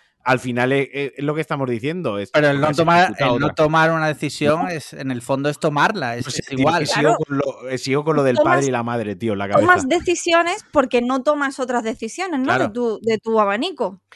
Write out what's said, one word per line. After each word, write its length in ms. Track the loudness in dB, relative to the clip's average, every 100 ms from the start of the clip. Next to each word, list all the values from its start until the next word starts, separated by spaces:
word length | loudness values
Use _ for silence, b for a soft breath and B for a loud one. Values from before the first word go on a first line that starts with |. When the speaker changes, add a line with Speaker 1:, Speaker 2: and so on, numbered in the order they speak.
| b b 0
Speaker 1:
al 120 | 0
final 320 | 0 0 2
es, 160 | 2 0
es, 220 | -4 -6 -4
es 40 |
lo 100 | -4
que 80 | -4
estamos 260 | -4 -4 -2
diciendo, 500 | -2 -4 -4 -4 -4
es 120 | -2
Speaker 2:
Pero 180 | 2 2
el 60 | 2
no 40 |
Speaker 1:
porque 80 | 0
has 60 | 2
Speaker 2:
tomar, 240 | 4 4
Speaker 1:
ejecutado 320 | 4 2 0
Speaker 2:
el 60 | 2
no 60 | 0
Speaker 1:
otra. 60 | 2
Speaker 2:
tomar 340 | 2 4 2
una 140 | 2 0
decisión 540 | -2 -6 -2 0 2
Speaker 1:
No. 60 | -2
Speaker 2:
es, 260 | -6 -10
en 160 | -10 -6
el 100 | -6
fondo, 300 | -4 -2 -2
es 80 | -2
tomarla, 580 | 0 2 2 0 -4 -6
es, 80 |
Speaker 1:
No 60 | -6
sé, 80 | -8
Speaker 2:
es 60 | -6
Speaker 1:
tío, 120 | 0
Speaker 2:
igual. 180 | 2 2
Speaker 1:
que 60 | 0
sigo 140 | 2
Speaker 3:
Claro. 140 | 2 2 0
Speaker 1:
con 80 | -2
lo, 300 | -2 -6 -6
eh, 80 | -6
sigo 280 | -2 0
con 120 | 2 2
lo 60 |
Speaker 3:
Tú 40 | 4
Speaker 1:
del 80 | 4
padre 120 | 4
Speaker 3:
tomas, 140 | 4 2
Speaker 1:
y 20 |
la 120 | -2
madre, 340 | -2 -4 -4 -4
tío, 180 | -2
en 40 | -2
la 100 | 2
Speaker 3:
tomas 320 | 4 4 4
Speaker 1:
cabeza. 40 | 2 -2
Speaker 3:
decisiones 640 | 0 -2 2 2 2 -4 -2
porque 300 | 0 2 0
no 200 | 0 0
tomas 380 | 0 0 -2 -4
otras 220 | -4 -2
decisiones, 580 | -4 -6 -8 -8 -6 -2
¿no? 60 | 0
Speaker 2:
Claro. 220 | 0 0
Speaker 3:
De 20 |
tu, 280 | -2 -4 -2
de 160 | -2 -2
tu 200 | 0 0
abanico. 600 | 2 0 -4 -4 -6 -8 _